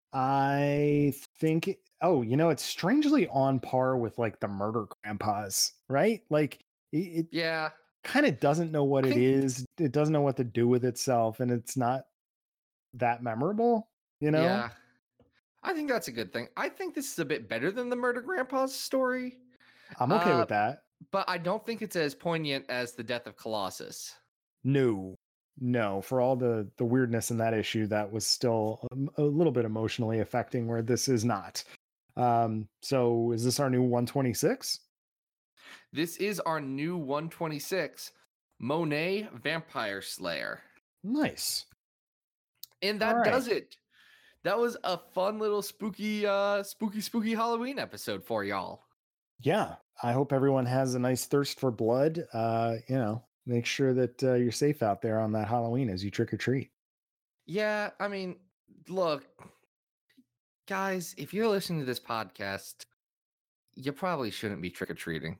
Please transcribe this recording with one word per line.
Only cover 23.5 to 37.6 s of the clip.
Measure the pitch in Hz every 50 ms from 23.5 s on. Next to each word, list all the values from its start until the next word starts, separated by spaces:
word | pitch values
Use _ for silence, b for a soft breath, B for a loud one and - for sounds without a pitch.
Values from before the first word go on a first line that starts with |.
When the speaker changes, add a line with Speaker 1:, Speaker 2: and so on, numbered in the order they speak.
| 110 104 95 92 - - - - - - - - - - _ _ _ _ _ _ _ _ -
Speaker 1:
No. | 131 139 139 131 123 107 98 95 95 92 - _ _ _ _ _ _ _ -
No, | 123 123 123 120 110 101 98 98
for | 98 - 131 127
all | 123 127 135
the, | 123 127 120 117 110 104 101 -
the | - 123
weirdness | 117 123 131 131 117 117 113 - -
in | 120 113
that | 113 113 113
issue, | 107 98 - - 113 107
that | 101 107 104 104 98
was | 107 110 -
still, | - - - - 123 113 113 107 107 110 - - 123
um, | 123 131 135 151 -
a | -
little | 147 147 143 156 175 156
bit | 123 123 117
emotionally | 110 107 110 110 107 - - 117 110 113 110
affecting, | 104 - - 123 113 - - 127 117
where | 117 117 117
this | 113 113 123 110 - 139
is | 131 113 104
not. | 120 107 98 92 95 - - - B B B _ _ _ _ _ _ -
Um, | 117 123 123 117 117 117 113 110 110 104 - _ _
so | - - 139 131 123 120 117 117 117 120
is | 120 113
this | 117 127 123 -
our | 143 131
new | 127 123
one | 127 123 120 120 123
twenty-six? | 120 - 143 135 123 120 - - 170 262 269 - - - - _ _ _ _ _ _ _ _ _ _ _ _ _ _ _ B B B B B B B -
Speaker 2:
This | 131 165 165 - -
is | 185 208 208 170
our | - 165 160 156
new | 143 135 135 135 147 170 180 175
one | 147 131 139 147 160 165
twenty-six, | - - 170 160 151 143